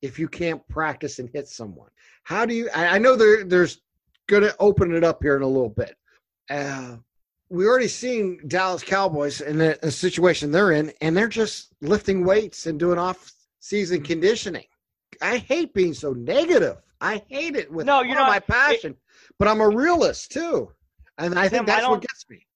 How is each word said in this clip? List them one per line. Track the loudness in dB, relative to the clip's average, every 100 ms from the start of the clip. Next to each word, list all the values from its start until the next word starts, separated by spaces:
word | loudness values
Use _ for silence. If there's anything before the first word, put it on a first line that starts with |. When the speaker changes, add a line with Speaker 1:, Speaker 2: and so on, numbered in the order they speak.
Speaker 1:
if | -12 -8
you | -8
can't | -4 -6 -6 _
practice | -6 -4 -4 -10 -10
and | -12
hit | -10 -12
someone? | -14 -16 -16 -20 _ _ _
How | -8 -2
do | -2
you, | -2 -4
I, | -2 2 4
I |
know | 4 6
there, | 6 6
there's | 4 2 2 -2 _ _ _ _ 2
gonna | 4 4 4
open | 2 4 2
it | 2
up | 2 2
here | 0 0
in |
a | 2
little | 0 -2
bit. | -4 -8 -8 _ _ _ _ _
Uh, | -8 -6 -8 -12 -16 _ _ _ _ _
we | 0 2
already | 4 2
seen | -4 -4 -2 -4 -6 -4
Dallas | -2 -2 -4
Cowboys | -2 0 0 0 -4 -4
in | -6 0
a, | 2 2
a | -4
situation | -2 -2 2 2 2 0
they're | 2 4
in, | 2 0 -4
and | -2 0
they're | 0
just | -2 -4 -4 -16 _
lifting | -2 -2 0 -2
weights | 2 2 0 -8 -8
and | -2
doing | 0 0
off-season | -2 -6 -12 _ _ _ -6 -4 -2 -4
conditioning. | -4 0 2 0 -4 -10 -14 _ _ _ _ -8
I | -4 -4
hate | -2 -2 -2
being | 0 0
so | -2 -8
negative. | -8 -2 0 4 2 2 -4 _ _
I | -6 -6 -8
hate | -8 -6 -6
it | -8
with | -8 0
Speaker 2:
No, | 0
Speaker 1:
all |
Speaker 2:
you're | 2 2
Speaker 1:
my | 2
Speaker 2:
not. | 2
It | 0
Speaker 1:
passion, | 0 2 0 -4 -14 _ _ _ _
but | 2
I'm | 4
a | 4
realist | 4 2 2 2 -2 -8
too, | -8 -4 -4 -6 _ _ _ -20 -8
and | -4 0
I | 0
think | 0 0
Speaker 2:
Tim, |
I | 0
Speaker 1:
that's | 2
what |
Speaker 2:
don't, | 0
Speaker 1:
gets | -2 -14 -20
me. | -20 _